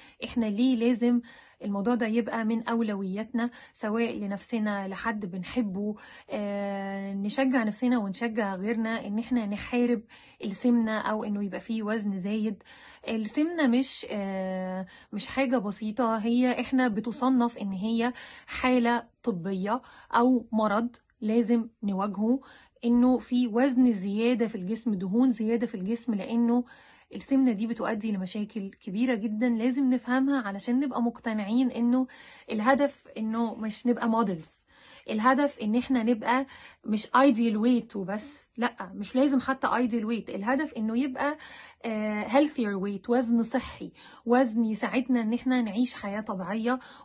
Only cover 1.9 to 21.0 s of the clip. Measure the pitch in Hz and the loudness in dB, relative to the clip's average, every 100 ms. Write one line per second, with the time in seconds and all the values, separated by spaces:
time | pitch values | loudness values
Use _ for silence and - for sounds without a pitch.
1.9 | 240 226 226 226 226 220 226 226 233 220 | 0 2 0 0 -2 0 -2 0 0 0
2.9 | 202 196 196 220 233 240 - - - 214 | -2 -4 -6 -4 -4 -4 -6 -18 -8 -4
3.9 | 220 233 214 202 196 - 233 214 202 196 | -2 -2 -4 -6 -8 -6 -2 -2 -2 -6
4.9 | 190 226 214 190 190 180 254 214 185 208 | -6 -6 -4 -6 -8 -6 -4 -4 -4 -6
5.9 | 214 - - - 214 202 202 202 196 196 | -6 -12 -20 -10 -6 -4 -4 -4 -6 -6
6.9 | 196 196 196 202 208 269 254 220 208 247 | -6 -6 -6 -4 0 2 2 0 0 0
7.9 | 247 196 185 233 220 202 190 202 226 220 | 0 -2 -4 -4 -2 -2 -4 -4 -2 -2
8.9 | 226 208 208 240 247 208 202 - 247 240 | -4 -4 -6 -2 -2 -2 -6 -4 0 2
9.9 | 233 233 - - - 214 190 254 240 220 | 0 -4 -18 -20 -10 -8 -2 2 4 2
10.9 | 220 - 214 214 202 202 180 - 226 208 | -2 -2 -4 -2 -4 -4 -6 -6 -4 -2
11.9 | 220 202 196 190 214 214 202 - - - | -2 -2 -2 -2 -2 -2 -4 -10 -20 -20
12.9 | - - 226 214 - 311 349 277 240 269 | -14 -6 -4 -2 0 0 2 4 4 2
13.9 | - - 214 196 190 190 185 185 185 190 | -4 -6 -6 -4 -4 -4 -4 -6 -6 -8
14.9 | - - 208 - - 269 254 202 202 214 | -14 -12 -8 -4 -2 0 0 -2 -6 -6
15.9 | 214 233 220 220 240 254 240 240 262 254 | -2 0 0 0 2 2 0 0 2 2
16.9 | 208 233 - 254 262 233 240 202 190 214 | 0 -4 -2 2 4 2 -2 -6 -4 -2
17.9 | 226 233 247 - - - - 254 254 233 | 0 0 -4 -12 -20 -14 -2 2 4 4
18.9 | 240 - _ - 185 175 190 202 240 - | 0 -2 _ -6 -4 -4 -4 -2 -4 -6
19.9 | - - 226 247 254 - 220 214 202 240 | -20 -2 4 4 4 2 0 2 2 0
20.9 | - | -6